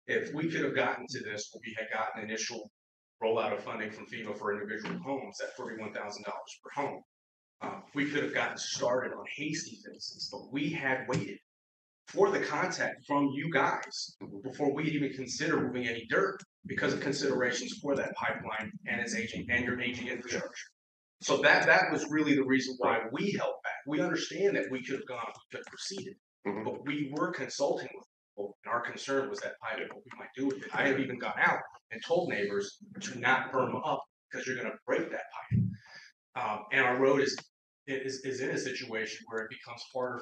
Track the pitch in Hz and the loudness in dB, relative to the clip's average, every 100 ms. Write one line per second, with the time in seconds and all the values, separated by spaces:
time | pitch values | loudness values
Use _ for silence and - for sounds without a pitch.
0 | - 123 - 147 165 - - 131 120 123 | 0 0 0 0 0 2 2 4 2 0
1 | 127 127 107 104 - - 117 113 110 110 | -4 -6 -4 -6 -6 -10 -10 -8 -4 -2
2 | 110 113 107 110 - 117 - _ _ _ | -2 -2 -4 -4 -4 -6 -10 _ _ _
3 | _ _ 113 113 107 101 120 110 107 107 | _ _ 2 4 2 0 -4 -6 -6 -8
4 | - 110 107 104 107 101 104 110 - - | -10 -8 -8 -4 -2 -2 -2 -4 -4 -6
5 | 131 139 104 - - - 113 110 107 - | -2 -4 -4 -6 -6 -6 -8 -6 -6 -6
6 | 104 101 101 - - - - 143 139 - | -6 -8 -8 -8 -10 -16 -8 -4 -4 -4
7 | - _ _ _ _ _ - 98 - 143 | -14 _ _ _ _ _ -8 -8 -6 -2
8 | 147 147 - 120 - - - - 120 - | 0 2 0 0 -2 -4 -6 0 2 2
9 | - - - - 156 - - 110 - - | 2 -6 -8 -6 -4 -4 -6 -12 -16 -14
10 | - - - 101 - 139 160 - 135 127 | -12 -10 -8 -8 -6 -2 -2 0 0 0
11 | 110 123 104 - _ _ _ _ _ _ | 2 0 0 -8 _ _ _ _ _ _
12 | - - 196 - - 156 175 165 123 - | -4 4 6 6 0 0 0 0 -2 -2
13 | - 143 139 139 165 170 170 - - - | 0 2 4 2 0 4 4 2 -4 -8
14 | - - - 98 127 - 139 143 156 147 | -10 -10 -12 -8 -8 0 2 2 2 2
15 | 131 131 123 - 156 131 127 123 120 113 | 0 -2 -6 -2 2 2 2 0 -2 -4
16 | 110 165 190 - - _ - 101 143 - | 0 2 2 0 -12 _ -6 0 0 2
17 | 139 - 143 123 127 - - - 143 135 | 0 2 2 4 2 0 -2 -4 0 2
18 | - 120 120 120 113 110 104 - 127 120 | 0 0 -2 -2 -4 -4 -6 -8 -4 -2
19 | 117 104 - - - 123 123 123 123 - | 0 -2 -2 -4 0 0 2 0 -2 -4
20 | 127 117 - - - - - _ _ _ | -4 -6 -2 -4 -4 -8 -14 _ _ _
21 | _ _ - - 147 180 160 185 - 151 | _ _ 2 6 8 8 10 8 8 2
22 | 143 151 143 135 127 131 131 - 113 110 | 2 2 6 6 6 4 4 2 2 2
23 | 113 147 202 - - - - - 139 151 | 0 0 0 2 0 -2 -6 -6 -2 0
24 | 175 170 - 160 202 - - 127 - 135 | 2 0 -2 2 4 4 0 -4 -2 -4
25 | - 127 113 - - 123 - - - 98 | -4 -6 -8 -10 -12 -12 -12 -10 -8 -6
26 | 95 - _ _ 101 101 113 - 139 147 | -8 -12 _ _ -4 -2 -2 -4 -2 -2
27 | 135 151 175 135 127 - 151 185 - - | -2 0 0 0 -6 0 2 2 -2 -10
28 | - _ _ - 101 - 107 117 - 110 | -16 _ _ -8 -8 -8 -2 -2 0 -6
29 | 135 139 135 135 - - 113 110 - 101 | 0 2 2 -2 -6 -6 -6 -4 -6 -10
30 | - - - 127 139 - 107 110 135 135 | -16 -14 -12 -2 -2 -2 -2 2 4 4
31 | 127 123 110 120 170 - - - _ 117 | 0 -2 -4 2 4 4 -2 -14 _ -12
32 | - 175 151 110 101 101 101 - - 98 | 2 2 4 0 0 0 -2 -8 -16 -10
33 | - 120 123 135 - 135 117 113 147 - | -8 -2 2 2 2 0 2 0 0 -2
34 | - _ _ 131 131 123 110 - - 139 | -4 _ _ -6 -4 -4 -4 -6 0 0
35 | - - - - - - - - - - | 0 -4 -8 -12 0 2 2 -2 -12 -20
36 | - _ _ 127 113 107 - 131 123 127 | -20 _ _ -4 -2 -2 2 4 6 6
37 | 135 139 - - - _ _ _ 139 131 | 8 8 6 0 -8 _ _ _ -6 -4
38 | 131 - 131 - 120 - - - 110 110 | -4 -4 -4 -4 -2 -2 -2 -4 -4 -4
39 | 107 - - 113 110 - 117 120 - 127 | -4 -6 -6 -6 -6 -10 -12 -14 -8 -4
40 | 127 123 | -2 -4